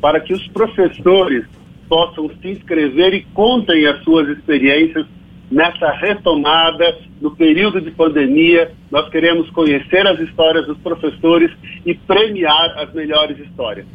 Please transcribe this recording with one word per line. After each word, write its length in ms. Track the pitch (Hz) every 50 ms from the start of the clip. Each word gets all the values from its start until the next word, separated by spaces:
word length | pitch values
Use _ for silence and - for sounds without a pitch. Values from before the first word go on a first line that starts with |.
para 180 | - 147 156 160
que 140 | 156 - 180
os 140 | 190 - -
professores 960 | - - 151 - - - 185 165 - - - 180 185 196 185 165 139 123 110 - - - - - - - - -
possam 420 | 160 160 170 170 - - 156 151 - -
se 60 | - 180
inscrever 640 | 202 196 - - 175 160 151 143 127 143 175 190 196
e 100 | 196 - - -
contem 520 | - 208 226 254 247 202 - 175 160 151
as 180 | 147 139 - -
suas 240 | - 160 160 151 143
experiências 760 | 147 143 - - 151 139 127 135 139 151 160 160 160 156 151 - - - - - - - - -
nessa 400 | 127 139 165 175 170 - 180 156
retomada, 1040 | 143 - 170 196 202 202 - 180 165 151 143 143 156 165 165 165 165 160 170 170 165 - - - - -
no 100 | 143 151 147
período 440 | - 165 160 156 170 196 214 180 190
de 120 | 165 165
pandemia. 800 | - - 165 160 151 151 143 131 139 151 160 170 170 165 165 165 - - - -
Nós 180 | - - - -
queremos 400 | - 160 156 170 170 170 160 165
conhecer 540 | - - 165 151 143 139 139 - - 185 196 196
as 120 | 185 156
histórias 460 | 165 156 - - 160 160 160 165 143
dos 120 | 139 151 -
professores 720 | - 180 170 160 - 156 - - - 165 170 170 165 160 - - - - - - -
e 80 | 170 170
premiar 880 | - - - - 196 220 220 208 190 175 151 151 156 165 165 156 151
as 120 | 151 143 -
melhores 460 | 160 156 151 151 151 156 151 147 139
histórias. 460 | 143 - - - 127 113 104 98 95 - -